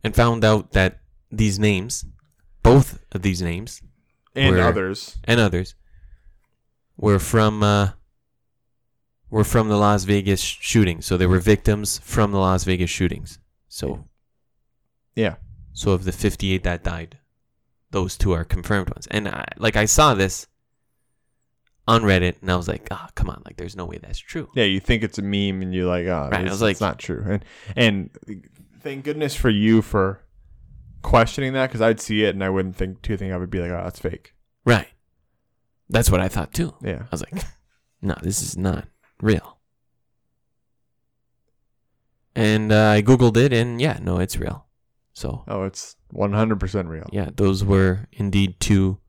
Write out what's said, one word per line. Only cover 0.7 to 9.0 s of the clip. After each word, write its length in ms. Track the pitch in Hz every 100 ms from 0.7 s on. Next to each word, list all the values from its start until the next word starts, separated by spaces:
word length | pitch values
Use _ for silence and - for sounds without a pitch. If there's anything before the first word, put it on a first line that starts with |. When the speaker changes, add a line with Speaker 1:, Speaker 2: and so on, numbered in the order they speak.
Speaker 1:
that 300 | - 92 - _ _ _
these 300 | 110 107 95
names, 460 | 107 95 110 - - - _ _ _ -
both 360 | - 135 - - _
of 100 | 95
these 200 | 98 90
names, 400 | 87 87 117 - - _ _ _ _
Speaker 2:
And 200 | - 135
Speaker 1:
were 60 | -
Speaker 2:
others. 560 | 110 104 92 101 - -
Speaker 1:
and 140 | - 117
others, 360 | 104 85 - - _ - - - - _ _ _ _ _ _ -
were 220 | 104 98
from, 420 | - 117 107 107
uh, 280 | 104 101 101 - _ _ _ _ _ _ _ _ _ _